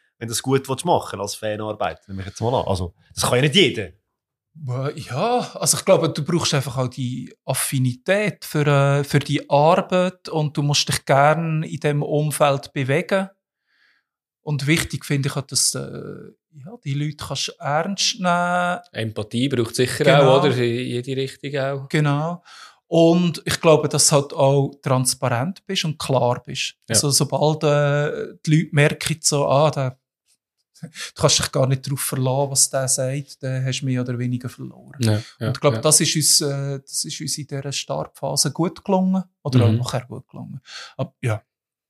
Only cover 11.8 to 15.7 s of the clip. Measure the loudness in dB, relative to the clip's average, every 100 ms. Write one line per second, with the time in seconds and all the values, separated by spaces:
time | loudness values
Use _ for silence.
11.8 | -2 -2 0 0 0 2 2 2 -4 -6
12.8 | -2 -2 0 -2 -2 _ _ _ _ _
13.8 | _ _ _ _ _ _ -6 -4 2 0
14.8 | 0 -6 -4 -2 -2 -4 -4 -2 0